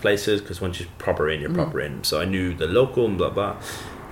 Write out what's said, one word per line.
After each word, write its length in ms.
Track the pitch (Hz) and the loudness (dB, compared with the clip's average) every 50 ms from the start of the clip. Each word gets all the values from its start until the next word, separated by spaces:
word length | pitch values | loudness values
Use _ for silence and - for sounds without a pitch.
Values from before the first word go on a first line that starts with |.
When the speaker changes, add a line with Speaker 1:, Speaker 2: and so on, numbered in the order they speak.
| - | 4
Speaker 1:
places, 340 | 104 104 101 - 107 107 101 | 4 4 4 4 2 2 2
'cause 180 | - - 92 - | 0 -4 -6 -4
once 180 | 98 90 87 - | -4 -4 -4 -4
you're 100 | 87 - - - | -8 -10 -10 -4
proper 300 | - - 87 - 78 78 | 0 0 2 2 2 0
in, 100 | 78 76 | 0 0
you're 100 | 71 73 | -2 -2
Speaker 2:
Mm. 40 | 85 87 | 0 0
Speaker 1:
proper 180 | 76 80 - 65 | 0 0 0 -2
in. 240 | 69 73 69 - - | -2 -4 -6 -4 -2
So 160 | - - 76 | -2 0 0
I 60 | 87 | 0
knew 260 | 92 95 92 92 90 87 | 0 0 0 0 0 0
the 120 | 80 80 | -2 0
local 400 | 80 92 120 135 131 - 127 117 | 2 4 4 4 4 4 2 2
and 100 | 107 98 | 2 2
blah, 140 | 87 85 69 | 2 0 0
blah. 260 | - 95 101 95 104 - - - - - - - - - - - | 2 0 0 -2 -4 -6 -8 -10 -10 -10 -10 -12 -14 -14 -8 0